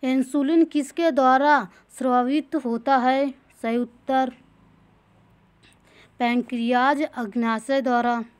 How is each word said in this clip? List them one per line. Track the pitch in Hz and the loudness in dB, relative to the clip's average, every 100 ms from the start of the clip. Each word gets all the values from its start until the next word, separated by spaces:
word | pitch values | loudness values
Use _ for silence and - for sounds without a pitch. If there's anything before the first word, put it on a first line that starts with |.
इंसुलिन | 262 262 254 294 277 330 | 0 -2 0 -2 0 2
किसके | 320 294 277 - 330 | 2 0 -4 -2 0
द्वारा | 269 262 262 285 294 190 - _ | 2 4 4 4 2 0 -14 _
स्रावित | - 254 247 247 294 294 320 | -6 0 0 0 -2 -2 -6
होता | 247 233 233 269 | -4 -6 0 2
है? | 254 269 285 269 _ _ | 2 0 -2 -6 _ _
सही | 226 233 | -4 -4
उत्तर | 247 _ - 262 262 254 _ _ _ _ _ _ _ _ _ _ _ _ _ _ _ _ - _ | -4 _ -4 -2 -2 -6 _ _ _ _ _ _ _ _ _ _ _ _ _ _ _ _ -20 _
पैंक्रियाज | 240 240 240 240 233 247 254 285 | -2 0 -2 -6 -2 2 2 0
अग्नाशय | 294 - 226 240 233 220 226 269 | -2 -6 -8 -4 -2 -4 -2 -2
द्वारा। | 262 240 240 240 226 _ | 0 0 0 -2 -6 _